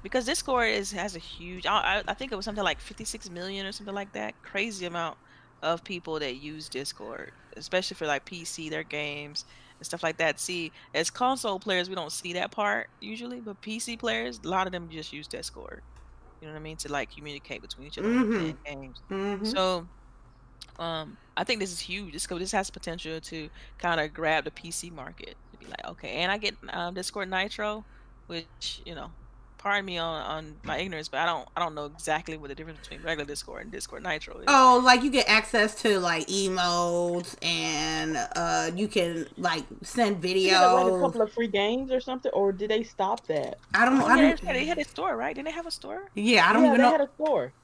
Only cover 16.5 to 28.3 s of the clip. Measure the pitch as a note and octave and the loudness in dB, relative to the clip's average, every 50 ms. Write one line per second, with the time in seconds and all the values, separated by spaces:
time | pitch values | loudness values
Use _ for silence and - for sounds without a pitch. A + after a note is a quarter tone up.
16.5 | D#3 D#3 D#3 D#3 D#3+ D#3 - D3 D3 C#3+ B2 - - - D3 D3 C#3+ C#3+ - - | -14 -12 -12 -12 -10 -10 -8 -4 -4 -4 -4 -6 -10 -16 -14 -14 -14 -14 -12 -12
17.5 | C3+ - - - - - C3+ D3 - - G3 A3 A#3+ B3+ B3+ G#3 A#3 G3 E3 D#3 | -12 -12 -12 -14 -16 -16 -14 -14 -10 -4 -2 0 2 2 2 2 2 0 0 -2
18.5 | D#3 - - D3 C#3+ C#3 C3+ C3 - - - - G3 F#3+ G3 G3+ G3+ F#3+ G#3 A3 | -6 -8 -12 -12 -12 -12 -12 -14 -16 -18 -10 -8 -6 -4 -2 -2 -2 -2 -4 -2
19.5 | B3 F#3+ F#3 F#3 F#3 F3 E3+ F3+ - - - - - - - - - - - - | 0 2 2 2 0 -2 -4 -10 -18 -20 -20 -20 -20 -20 -20 -20 -20 -20 -20 -20
20.5 | - - - - - - E3 E3 E3 D#3+ D#3 - - - - - _ - F3+ - | -20 -20 -20 -20 -12 -8 -6 -6 -4 -6 -8 -10 -14 -20 -20 -8 _ -4 0 0
21.5 | B3 A3 G3+ F#3+ F3 E3 - - F3+ G3+ G3+ F3 C#3+ F3+ - - F3+ E3+ F#3 F#3 | 0 -2 -2 -6 -6 -10 -8 -6 -8 -8 -8 -10 -8 -8 -8 -6 -6 -6 -4 -2
22.5 | - G#3 F#3+ - - F3+ - F3+ E3 F3 - D#3+ D#3+ D#3+ - - E3 D#3+ D3+ D3+ | -2 -2 -2 -2 -8 -10 -10 -8 -8 -8 -8 -10 -10 -10 -10 -10 -10 -10 -12 -12
23.5 | - - - - - - - F3 E3+ D#3+ D3+ D#3 D3 D#3 D#3+ D#3 D#3+ D#3 - D#3 | -14 -18 -20 -20 -14 -4 -2 0 2 2 0 -2 -4 -2 0 2 2 2 0 -2
24.5 | - - - E3+ E3 - - F3 E3+ D3+ C3 D#3+ F3 - - - - - - - | -10 -10 -12 -8 -8 -8 -8 -10 -12 -12 -14 -14 -14 -14 -16 -16 -18 -20 -20 -20
25.5 | - - - - - - - - - - - - G#2 D3 F3 F#3 G3 G#3+ G#3+ G3+ | -20 -20 -16 -14 -14 -10 -10 -12 -12 -10 -10 -8 -4 -2 0 0 0 0 -2 -4
26.5 | G#3+ - - - - F3+ F3 F3 F#3 F#3 F#3 - - G#3 G3 F#3 F#3+ F#3 F#3+ G#3+ | -4 -6 -14 -8 -6 -6 -6 -4 -6 -6 -8 -6 -6 -6 -6 -2 -2 -2 -2 -2
27.5 | - - G#3 G#3 G#3+ G#3+ G#3 - - - - - - - - - | -4 -6 -4 -4 -4 -6 -12 -18 -20 -20 -20 -20 -20 -20 -16 -10